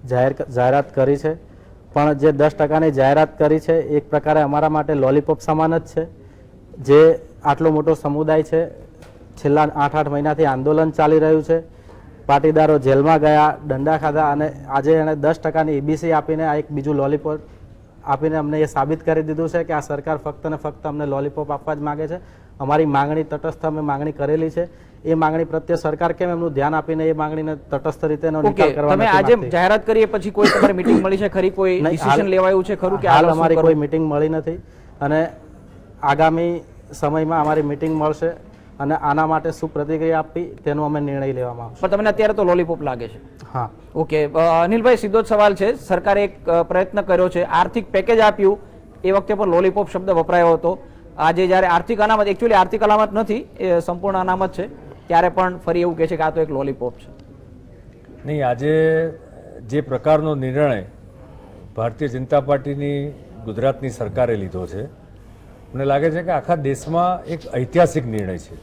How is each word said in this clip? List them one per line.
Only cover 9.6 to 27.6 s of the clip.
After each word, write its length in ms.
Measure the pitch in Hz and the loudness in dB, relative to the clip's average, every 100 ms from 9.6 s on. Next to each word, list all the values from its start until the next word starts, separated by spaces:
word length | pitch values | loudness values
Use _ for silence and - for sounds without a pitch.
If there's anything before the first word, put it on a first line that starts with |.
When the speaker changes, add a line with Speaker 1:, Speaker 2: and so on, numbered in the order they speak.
| 151 147 | 2 0
Speaker 1:
આઠ, 200 | 143 156 | -2 0
આઠ 120 | 143 | -2
મહિનાથી 380 | 143 147 151 151 | -2 -2 0 0
આંદોલન 460 | 131 135 156 160 | 2 0 2 0
ચાલી 280 | 151 151 156 | 2 4 4
રહ્યું 240 | 156 160 | 4 2
છે, 160 | 151 165 165 - - - - - - | 2 -2 -2 -20 -20 -20 -20 -16 0
પાટીદારો 540 | 143 156 156 156 151 | 2 4 4 4 4
જેલમાં 400 | 131 135 147 160 | 4 4 4 4
ગયા, 380 | 151 151 151 - 151 | 4 4 4 0 -6
દંડા 300 | 135 143 156 | -4 0 0
ખાધા 340 | 151 147 151 | 0 0 0
અને 220 | 143 151 135 131 | 0 -4 -6 -4
આજે 240 | 135 139 | -2 2
એણે 220 | 160 156 151 | 2 2 0
દસ 240 | 143 156 | 0 0
ટકાની 320 | 160 160 156 | -2 -2 0
ઈ 100 | 143 | -2
બી 160 | 143 156 | -2 -4
સી 140 | 165 | 0
આપીને 360 | 156 147 156 160 | 0 0 -2 -2
આ 80 | 151 | -2
એક 160 | 151 | -4
બીજું 240 | 147 139 143 | -6 -2 -2
લોલીપોપ 440 | 139 147 151 151 - - - - - - | 0 -2 -4 -8 -10 -20 -20 -20 -20 -18
આપીને 340 | - 139 156 156 | -6 -2 0 -2
અમને 220 | 147 156 | -2 0
એ 60 | 151 | 0
સાબિત 380 | - 139 160 | 0 -2 -2
કરી 200 | - 160 | -2 -2
દીધું 260 | 156 156 165 | -2 -4 -4
છે 140 | 170 | -4
કે 100 | 165 | -4
આ 60 | 156 | -6
સરકાર 380 | 143 147 143 151 | -4 -8 -6 -6
ફક્ત 300 | 151 - 160 | -6 -10 -8
ને 80 | 151 | -8
ફક્ત 320 | 151 143 156 | -8 -8 -10
અમને 180 | 147 147 | -6 -4
લોલીપોપ 460 | 139 143 143 143 | -4 -6 -8 -8
આપવા 220 | 143 - | -8 -6
જ 60 | 151 | -6
માગે 280 | 147 147 156 | -6 -6 -8
છે. 80 | 180 - - - - | -10 -14 -20 -20 -10
અમારી 260 | 135 151 156 | 0 2 2
માંગણી 380 | 139 143 156 | 2 0 -2
તટસ્થ 420 | 156 147 160 - 160 | -4 -6 -8 -6 -6
અમે 160 | 156 | -4
માંગણી 300 | 151 139 147 | -4 -4 -6
કરેલી 380 | 147 143 156 160 | -4 -2 -2 -2
છે, 380 | 160 170 - - - | -4 -6 -10 -20 -12
એ 100 | 156 | -4
માંગણી 300 | 160 156 160 | 0 2 0
પ્રત્યે 340 | 160 160 156 170 | -2 -4 -4 -4
સરકાર 360 | 160 151 170 | -2 -2 -2
કેમ 160 | 170 180 | -2 -4
એમનું 240 | 170 170 | -2 -4
ધ્યાન 220 | 139 143 156 | -2 0 -2
આપીને 300 | 156 160 160 | -2 -2 -2
એ 80 | |
માંગણીને 420 | 156 151 156 156 | -2 -4 -4 -6
તટસ્થ 500 | 151 | -8